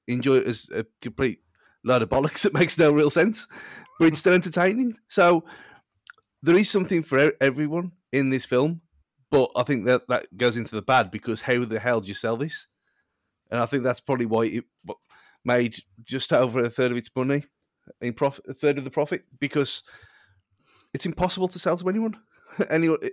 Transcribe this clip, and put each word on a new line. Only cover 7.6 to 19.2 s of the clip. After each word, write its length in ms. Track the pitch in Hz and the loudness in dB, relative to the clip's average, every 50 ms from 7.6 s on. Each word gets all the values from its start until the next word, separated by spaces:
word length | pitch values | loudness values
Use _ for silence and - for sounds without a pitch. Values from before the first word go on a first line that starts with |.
| 151 147 160 170 180 180 _ _ _ - | -4 -2 -2 -4 -6 -8 _ _ _ -4
in 180 | - 139 135 131 | -2 0 0 0
this 160 | 131 127 - | 0 -2 -2
film, 360 | - 127 127 143 160 170 165 _ _ _ _ _ _ _ _ _ - | 0 0 2 2 0 -2 -6 _ _ _ _ _ _ _ _ _ 2
but 180 | 147 135 123 - - | 2 2 2 2 0
I 80 | - 123 | -4 -2
think 220 | - 143 117 95 | -2 -2 -2 2
that, 220 | 123 127 117 - - | 2 2 2 2 -2
that 280 | 123 - - - 87 | -4 -4 -4 -6 -6
goes 200 | 104 123 120 110 | -2 -2 0 0
into 180 | 120 110 - 110 | -2 -8 -6 -8
the 60 | 107 | -6
bad, 280 | - - 131 127 107 90 | -2 2 2 2 2 0
because 320 | 110 104 - 117 110 - | -6 -10 -6 -6 -6 -6
how 220 | - 131 123 123 123 | -2 -2 -2 -2 -2
the 140 | 107 110 107 | -4 -4 -4
hell 220 | 104 123 120 113 | -2 -2 -2 -2
do 60 | 95 | -4
you 60 | 98 104 | -6 -10
sell 240 | - - 113 117 | -6 -4 -4 -4
this? 300 | 117 147 160 - - - _ _ _ _ _ _ _ _ _ _ _ _ _ _ _ _ - | -4 -6 -8 -8 -14 -18 _ _ _ _ _ _ _ _ _ _ _ _ _ _ _ _ -6
And 100 | 113 120 | -4 -4
I 60 | 117 | -2
think 180 | - 143 135 120 | -2 -2 -2 -2
that's 160 | 127 120 - | -2 -4 -4
probably 260 | - - 135 123 117 | -4 -4 -2 -2 0
why 200 | 110 113 113 113 | 0 0 0 0
it 180 | 110 95 120 - _ _ _ - | 0 -2 -6 -10 _ _ _ -16
w-, 140 | - - _ _ _ _ _ _ _ _ _ - | -16 -16 _ _ _ _ _ _ _ _ _ -4
made 300 | 123 123 123 123 117 - - - _ _ - - | 0 0 0 0 -2 -6 -10 -20 _ _ -20 -14
just 280 | - 131 131 - - | -10 -8 -8 -4 0
over 320 | 160 160 139 120 113 127 120 | 2 2 2 2 0 -2 -2
a 60 | 117 | -2
third 220 | - - 127 123 | 0 0 0 0
of 60 | 120 | 0
its 120 | 123 - - - | -4 -8 -6 -6
money 280 | 131 127 135 139 143 139 _ _ _ _ _ _ _ _ - - - | -4 -2 0 -2 -2 -4 _ _ _ _ _ _ _ _ -20 -16 -10
in 120 | 117 120 113 | -10 -8 -4
prof-, 260 | - 147 139 139 - - | -2 -2 -2 -2 -6 -14
a 60 | - 131 | -14 -8
third 240 | - 156 147 139 | 0 0 0 0
of 60 | 139 131 | 0 -4
the 80 | 135 | -6
profit, 320 | - 151 139 - 180 - | -4 -4 -2 -2 -4 -8